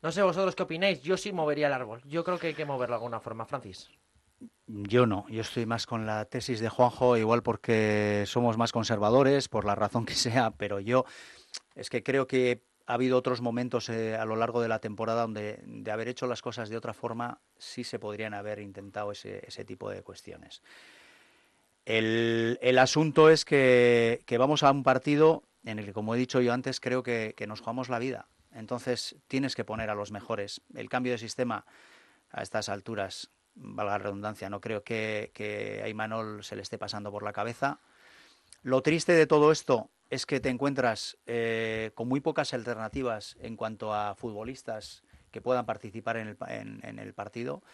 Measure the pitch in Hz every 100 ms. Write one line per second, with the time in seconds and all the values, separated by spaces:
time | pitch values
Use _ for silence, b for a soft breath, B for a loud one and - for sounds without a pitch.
0 | 156 160 196 170 190 - 180 165 196 165
1 | 139 185 208 185 151 147 147 135 120 113
2 | 139 156 170 180 170 156 151 135 123 117
3 | 120 117 113 110 113 139 107 92 - _
4 | _ _ _ _ - _ _ 107 101 117
5 | 123 101 - 110 113 - 110 117 - 113
6 | 110 107 107 127 113 117 113 - 123 -
7 | 127 120 110 120 113 110 - 113 110 107
8 | 104 104 101 - 120 110 117 120 107 113
9 | 104 123 135 139 - 110 101 101 104 117
10 | 110 - 123 117 113 - 104 101 101 127
11 | 123 B B B B B _ - - 120
12 | - 135 131 131 127 120 _ _ - 120
13 | 127 127 127 127 120 117 123 120 - 113
14 | 113 110 113 110 117 120 117 110 110 104
15 | 110 113 113 107 104 104 - 113 107 107
16 | 113 123 127 117 - 113 107 113 117 107
17 | 120 117 120 120 _ _ - - 120 117
18 | 107 104 110 104 104 107 104 95 98 101
19 | 104 101 104 98 - - 104 104 104 98
20 | 95 98 - - 87 - B B B B
21 | B B B B B B B _ - 110
22 | 110 113 117 117 113 123 127 127 127 -
23 | 160 143 156 160 - 143 131 123 120 120
24 | 117 120 - 117 135 147 147 139 135 131
25 | 147 147 156 160 _ _ 117 107 104 101
26 | 107 120 127 131 123 120 131 131 - 127
27 | 123 117 110 - 104 107 - 120 123 120
28 | 127 117 - _ _ - 110 123 123 123
29 | - - _ 135 139 - 113 110 110 104
30 | 101 104 - 110 101 - _ - 110 127
31 | 123 120 110 - 123 107 - b b b
32 | b b _ - 110 113 101 101 98 107
33 | 95 - - _ _ - 127 101 104 101
34 | 101 101 104 107 98 101 113 107 - 113
35 | 110 107 110 - 107 104 107 104 107 107
36 | 110 113 110 107 104 104 98 113 104 104
37 | 104 104 104 104 107 120 139 151 b b
38 | b b b b b b 131 131 131 160
39 | - 170 156 151 147 156 - 123 107 _
40 | _ 131 - 135 135 123 139 139 123 107
41 | - - - 120 117 113 113 110 110 -
42 | 117 131 160 156 143 131 117 113 110 139
43 | 127 110 - - 123 113 110 110 107 104
44 | 104 98 120 104 113 131 - 113 - -
45 | _ b b 113 110 127 117 - 110 107
46 | 113 113 110 104 - 117 107 107 110 107
47 | 107 101 104 113 123 147 _